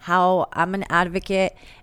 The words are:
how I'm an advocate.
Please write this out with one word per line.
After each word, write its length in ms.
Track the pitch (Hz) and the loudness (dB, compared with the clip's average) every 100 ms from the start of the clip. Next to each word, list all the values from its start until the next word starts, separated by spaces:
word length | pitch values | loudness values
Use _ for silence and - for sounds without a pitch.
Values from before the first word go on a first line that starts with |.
how 480 | - 180 180 185 - | -2 2 4 2 0
I'm 220 | - 175 | -2 -2
an 100 | 196 - | -2 -2
advocate. 640 | 170 180 185 - 190 190 - - - | 0 0 -4 -4 -2 -2 -4 -18 -20